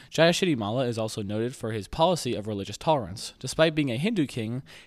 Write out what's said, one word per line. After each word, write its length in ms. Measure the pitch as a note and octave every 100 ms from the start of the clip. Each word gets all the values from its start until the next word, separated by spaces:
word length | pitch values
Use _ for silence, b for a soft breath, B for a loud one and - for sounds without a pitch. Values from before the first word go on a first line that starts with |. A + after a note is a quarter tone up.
| B
Jayashree 460 | - E3+ E3 F#3 B2+
Malla 280 | G2+ B2
is 140 | B2 A2+
also 240 | A2 -
noted 340 | G2 G#2+ A#2+ C3+
for 160 | A2+
his 160 | A2 F#2
policy 460 | - E3 E3+ B2
of 120 | G2+ G#2+
religious 300 | G2+ G2 -
tolerance. 560 | E3 D3 D2+ F#2 - -
Despite 360 | C3 - E3
being 160 | D#3 C#3
a 60 | A#2
Hindu 300 | G3 G#3 C3
king, 360 | B2 A2 B2 B B